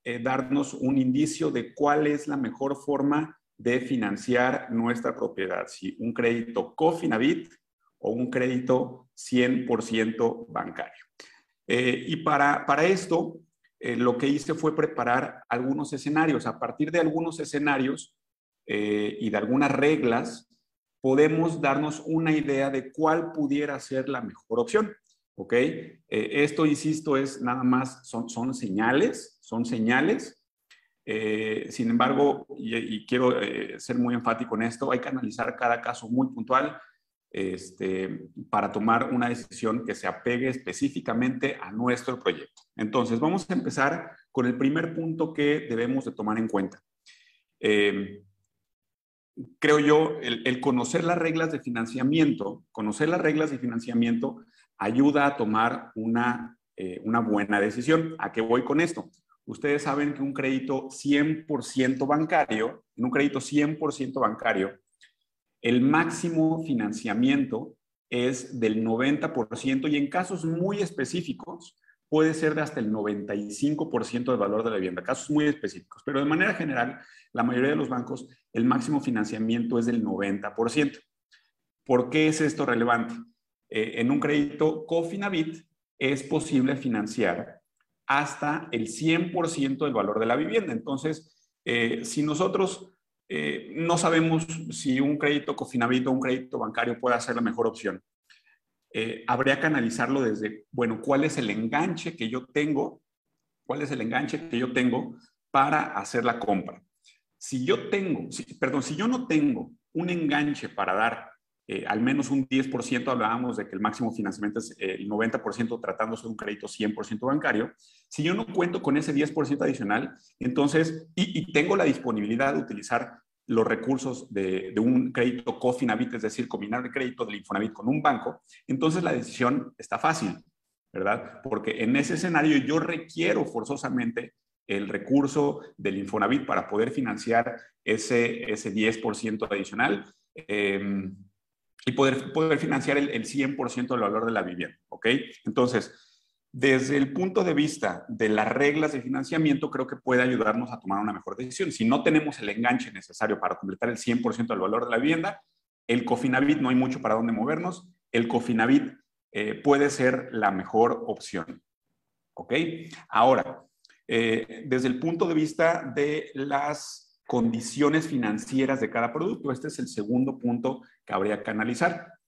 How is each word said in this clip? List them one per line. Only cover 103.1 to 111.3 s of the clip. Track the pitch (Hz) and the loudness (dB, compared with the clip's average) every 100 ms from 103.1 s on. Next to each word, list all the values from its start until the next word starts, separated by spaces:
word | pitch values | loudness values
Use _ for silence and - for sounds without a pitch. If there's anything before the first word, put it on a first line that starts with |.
| _ _ _ _ _ | _ _ _ _ _
¿Cuál | - 139 | -8 -6
es | 147 | -4
el | 131 | -4
enganche | 113 123 147 147 - | -2 -2 -2 -6 -4
que | 120 | -4
yo | 127 | -2
tengo | 127 123 123 - - _ _ _ | 0 2 0 -4 -12 _ _ _
para | 139 139 151 - | 2 4 2 2
hacer | 98 - - | 0 0 0
la | 120 117 | 2 0
compra? | 104 98 - - _ _ _ _ _ _ | 2 0 -2 -10 _ _ _ _ _ _
Si | - 131 | -6 -4
yo | 131 - - | 0 0 0
tengo, | 202 190 117 85 | -2 0 -4 -6
si, | - - - | -10 -12 -4
perdón, | 131 139 | -2 0
si | 127 160 | -2 -2
yo | 220 | 0
no | 254 254 | 0 2
tengo | 156 147 107 - - _ | 2 2 0 -6 -16 _
un | 160 180 | -4 -2
enganche | 175 151 147 147 139 104 | 0 0 0 0 -2 -6
para | - 92 | -4 0
dar, | 98 117 113 - | 2 2 0 -10